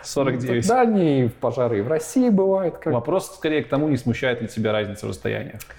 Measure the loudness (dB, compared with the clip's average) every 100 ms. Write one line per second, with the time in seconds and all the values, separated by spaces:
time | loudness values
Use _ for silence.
0 | -6 0 0 0 0 0 2 4 4 4
1 | 4 4 0 0 -4 0 0 0 0 -2
2 | 0 2 4 4 4 2 0 -4 -2 -2
3 | 0 -2 -2 -6 -2 -2 0 0 0 0
4 | 0 0 0 -2 -4 -2 0 0 -2 -6
5 | -8 -6 -6 -6 -8 -14 -18